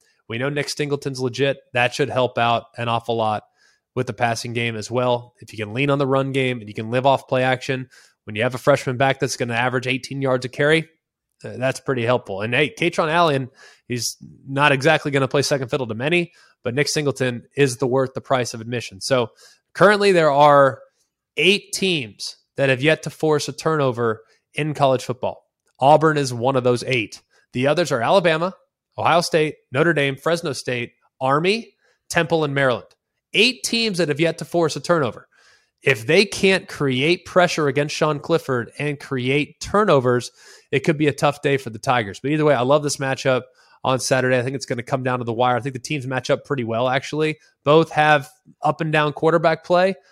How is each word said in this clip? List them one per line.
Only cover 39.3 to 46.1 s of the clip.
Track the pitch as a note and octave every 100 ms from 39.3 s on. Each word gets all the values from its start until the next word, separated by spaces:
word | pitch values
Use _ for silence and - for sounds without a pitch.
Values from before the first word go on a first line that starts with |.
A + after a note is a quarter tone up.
| D3 C#3 -
turnovers, | - G3+ G#3 C#3+ B2 B2 - _ - - -
it | C#3
could | D3+ D3
be | D3
a |
tough | C#3 D3 -
day | C#3+ C#3
for | A#2+
the | G#2+
Tigers. | - B2 G2+ F2+
But | C3+
either | D#3
way, | D3+
I | B2
love | B2+ D3+
this | D3 C#3+
matchup | C3+ C3 C3+ B2+ - _ _ _
on | - C3
Saturday. | - C3 B2+ B2+
I |
think | B2 C3+
it's | -
gonna | A#2+
come | A2+ C3
down | B2+ B2+
to |
the | A#2
wire. | A2+ B2 B2
I |
think | C3+
the | B2
teams | - D3+
match | B2+